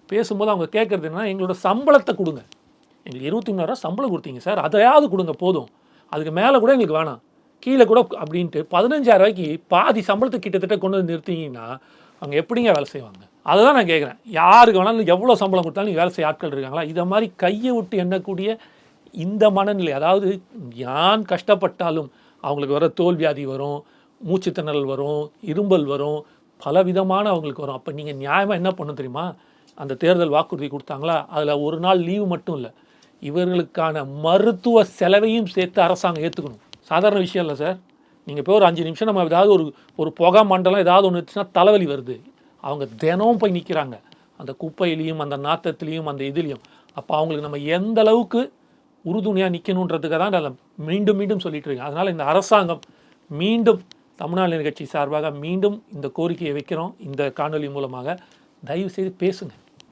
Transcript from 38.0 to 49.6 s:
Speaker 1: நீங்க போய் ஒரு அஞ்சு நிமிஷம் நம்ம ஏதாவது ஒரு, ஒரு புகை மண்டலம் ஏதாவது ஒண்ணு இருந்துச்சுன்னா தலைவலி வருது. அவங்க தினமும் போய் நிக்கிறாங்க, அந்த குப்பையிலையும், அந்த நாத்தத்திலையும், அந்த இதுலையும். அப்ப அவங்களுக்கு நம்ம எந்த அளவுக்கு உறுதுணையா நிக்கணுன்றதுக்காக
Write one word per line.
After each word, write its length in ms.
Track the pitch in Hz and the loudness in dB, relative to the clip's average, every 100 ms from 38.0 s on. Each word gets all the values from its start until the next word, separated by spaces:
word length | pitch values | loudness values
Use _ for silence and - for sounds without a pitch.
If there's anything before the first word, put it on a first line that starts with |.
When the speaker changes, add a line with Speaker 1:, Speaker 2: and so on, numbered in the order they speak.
| _ _ - | _ _ -10
Speaker 1:
நீங்க 160 | 147 | -6
போய் 140 | 139 208 | 2 6
ஒரு 80 | |
அஞ்சு 200 | 180 165 | 6 4
நிமிஷம் 220 | 160 156 220 | -4 -2 -2
நம்ம 180 | 196 | 0
ஏதாவது 280 | 165 170 208 | 2 4 6
ஒரு, 220 | 185 156 - _ - | 4 2 -8 _ -6
ஒரு 160 | 160 | -6
புகை 320 | 160 170 202 | 2 6 6
மண்டலம் 360 | 208 185 185 196 | 6 4 2 2
ஏதாவது 300 | 175 185 190 | 4 4 4
ஒண்ணு 40 | |
இருந்துச்சுன்னா 340 | 175 - 202 190 | 0 -4 -8 -2
தலைவலி 340 | 175 196 208 160 | 4 6 6 2
வருது. 340 | 139 123 113 - _ _ _ | -4 -8 -12 -16 _ _ _
அவங்க 260 | 131 147 127 110 | -10 -8 -10 -4
தினமும் 400 | 160 180 220 226 | -2 2 2 2
போய் 160 | 214 | 0
நிக்கிறாங்க, 460 | 175 - 156 135 110 _ _ _ - | -2 -4 -4 -4 -10 _ _ _ -18
அந்த 180 | 139 127 | -16 -12
குப்பையிலையும், 560 | 160 - 180 160 160 156 | -12 -4 -2 -2 -4 -6
அந்த 200 | 143 139 | -6 -6
நாத்தத்திலையும், 680 | 143 160 175 - 156 160 | -4 -4 -4 -6 -8 -6
அந்த 200 | 156 139 | -8 -6
இதுலையும். 360 | 139 147 151 123 - _ _ | -6 -4 -6 -10 -16 _ _
அப்ப 220 | - - 151 | -14 -4 -2
அவங்களுக்கு 340 | 160 151 151 | -2 -4 -6
நம்ம 160 | 143 147 | -8 -2
எந்த 340 | 175 208 226 | -2 0 2
அளவுக்கு 520 | 214 226 226 240 269 _ _ _ _ _ | 4 4 2 -2 -4 _ _ _ _ _
உறுதுணையா 440 | 165 208 202 190 185 | -6 -4 -2 0 0
நிக்கணுன்றதுக்காக 720 | 170 | -2